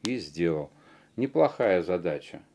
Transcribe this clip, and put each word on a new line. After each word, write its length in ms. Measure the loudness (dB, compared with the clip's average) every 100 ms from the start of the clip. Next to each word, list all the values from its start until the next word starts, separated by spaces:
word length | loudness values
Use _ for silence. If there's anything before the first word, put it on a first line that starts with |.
и 120 | -2 -4
сделал. 540 | -6 -2 0 0 -6 -14 -20 -20 _ -6
Неплохая 680 | -2 2 2 4 2 2
задача. 580 | 2 -2 -2 -4 -8 -20 -20